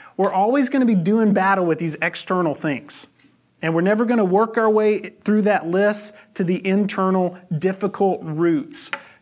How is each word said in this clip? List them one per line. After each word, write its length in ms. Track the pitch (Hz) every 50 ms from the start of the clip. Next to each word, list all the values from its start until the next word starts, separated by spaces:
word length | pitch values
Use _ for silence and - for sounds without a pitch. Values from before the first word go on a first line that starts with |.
| - - -
we're 140 | - 196 196
always 380 | - 190 196 226 262 285 262 247
gonna 160 | - 269 254
be 80 | 233 214
doing 400 | 185 160 190 214 226 220 208 196
battle 320 | 196 185 196 196 190 180
with 140 | 170 160 -
these 160 | 170 160 151 -
external 540 | 160 175 170 - - - 185 180 175 156 139
things. 540 | - - 156 135 113 - - - - - - _ _ - _ _ _ _ _ _ _
And 140 | - 160 160
we're 80 | 170
never 240 | 180 196 214 214 240
gonna 180 | 220 240 226 208
work 320 | 180 185 208 226 220 220
our 140 | 233 220 220
way 300 | 214 214 214 214 214 202
through 420 | 202 180 - _ - 202 214 214 196
that 220 | 208 202 175 -
list 480 | 165 180 190 202 208 214 208 - - - - - _ -
to 80 | - 190
the 220 | 170 185 175 -
internal 760 | 190 190 202 208 202 - 196 190 190 190 185 180 175 180 - - - 170
difficult 640 | 147 175 190 190 190 208 180 - - 196 190 175 -
roots 680 | - 156 151 156 170 170 165 143 127 - - - - - - - - - - _